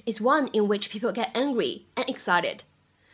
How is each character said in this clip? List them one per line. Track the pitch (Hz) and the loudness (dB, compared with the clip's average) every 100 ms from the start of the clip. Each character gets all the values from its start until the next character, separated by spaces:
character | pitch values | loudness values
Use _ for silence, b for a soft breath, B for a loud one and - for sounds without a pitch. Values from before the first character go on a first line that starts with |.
is | - 214 | -6 -2
one | 220 302 277 | 2 2 2
in | 220 208 | 2 2
which | 202 202 | 2 -2
people | 208 220 | -4 -2
get | 202 214 | -2 -2
angry | 220 277 240 143 - - | 0 0 0 0 -2 -8
and | - 262 | -6 -4
excited。 | - - 175 139 - - _ _ b b | -4 0 0 0 -4 -12 _ _ b b